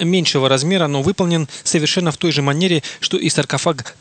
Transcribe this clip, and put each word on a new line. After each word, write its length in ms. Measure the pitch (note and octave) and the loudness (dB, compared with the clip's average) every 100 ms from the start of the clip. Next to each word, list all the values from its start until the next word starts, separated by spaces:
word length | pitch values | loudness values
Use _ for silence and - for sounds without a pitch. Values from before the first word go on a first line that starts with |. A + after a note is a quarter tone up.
меньшего 480 | E3+ F#3 D#3+ C#3+ C3 | 0 2 2 2 2
размера, 380 | C3+ D#3 F#3+ D3+ | 2 2 0 0
но 140 | C#3 | 0
выполнен 460 | D3+ G3 F3 E3 D3 - | 0 0 0 0 -2 -6
совершенно 480 | - E3 D3+ F#3 E3+ | -2 0 0 0 -2
в 60 | - | 0
той 160 | E3+ | -2
же 80 | C#3+ | 0
манере, 420 | C#3 D3 F#3 D#3+ - - | 0 2 2 0 -2 -8
что 160 | - F#3 | -4 -2
и 140 | D3 | 0
саркофаг 680 | - C3 C#3 F3 C3+ - - | 0 0 0 -2 -2 -8 -2